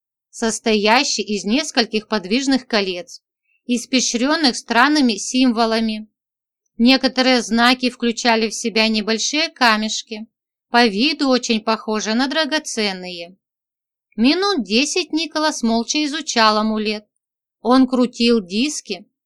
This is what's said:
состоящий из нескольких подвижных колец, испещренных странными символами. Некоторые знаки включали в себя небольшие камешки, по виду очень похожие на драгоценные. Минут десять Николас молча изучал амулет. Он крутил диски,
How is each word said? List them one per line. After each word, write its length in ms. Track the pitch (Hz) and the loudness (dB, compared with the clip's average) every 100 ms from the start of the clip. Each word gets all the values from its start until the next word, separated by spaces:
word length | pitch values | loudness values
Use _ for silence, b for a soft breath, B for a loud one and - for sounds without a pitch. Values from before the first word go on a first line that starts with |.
| _ _ _ | _ _ _
состоящий 920 | - 226 220 226 214 208 247 294 - | -4 -4 -2 0 2 4 2 2 -4
из 220 | 196 202 | -4 -4
нескольких 640 | 185 262 311 262 214 214 - | -2 -2 0 -2 -2 -4 -4
подвижных 580 | 214 175 247 269 262 - | -4 -2 -2 0 -2 0
колец, 560 | 214 190 175 175 - _ _ _ _ - | -2 -2 -6 -12 -20 _ _ _ _ -6
испещренных 920 | 240 - 254 - 240 269 330 269 - | -6 -2 -2 0 -2 0 0 0 -2
странными 580 | - 233 277 302 247 | -2 2 4 4 2
символами. 920 | 202 - 254 262 220 226 226 220 214 214 _ _ _ _ _ _ - | 0 -2 2 2 2 0 0 -2 -4 -10 _ _ _ _ _ _ 2
Некоторые 640 | 240 262 262 254 262 247 | 4 4 2 2 2 2
знаки 480 | - 226 240 254 247 | 2 2 2 2 -2
включали 580 | - 233 226 247 226 220 | -2 -2 0 2 2 0
в 60 | |
себя 340 | - 233 220 220 | -4 -4 0 0
небольшие 600 | 220 202 220 - 294 320 | 0 -2 -2 -2 -4 -4
камешки, 800 | - 240 214 220 - - 214 220 _ _ _ _ | 0 2 2 -2 -6 -10 -14 -14 _ _ _ _
по 160 | 240 240 | 2 2
виду 420 | 196 294 311 277 | 2 0 0 0
очень 320 | 247 247 220 | 0 0 -2
похожие 540 | 226 226 - 214 202 | -2 -4 -4 -6 -2
на 140 | 233 269 | -2 -2
драгоценные. 1080 | 311 294 311 302 - 208 185 180 175 170 190 _ _ _ _ _ _ _ - | -2 -2 -4 -4 -4 -4 -4 -10 -12 -16 -20 _ _ _ _ _ _ _ 0
Минут 480 | 247 349 403 349 | 2 2 0 -2
десять 480 | 185 220 294 370 311 | 0 0 0 -4 -4
Николас 500 | 311 320 320 311 302 | -4 -4 -2 -2 -2
молча 420 | 226 226 233 302 | -2 -2 -2 -2
изучал 540 | 294 311 311 240 214 214 | -2 -4 -4 2 2 2
амулет. 460 | 220 214 214 214 - _ _ _ _ _ | 0 -2 -4 -8 -12 _ _ _ _ _
Он 280 | 233 262 254 | 2 4 4
крутил 520 | 254 247 - 233 233 | 2 0 2 2 2
диски, 680 | 175 208 294 - - 180 - _ | 0 -4 -4 -4 -10 -12 -14 _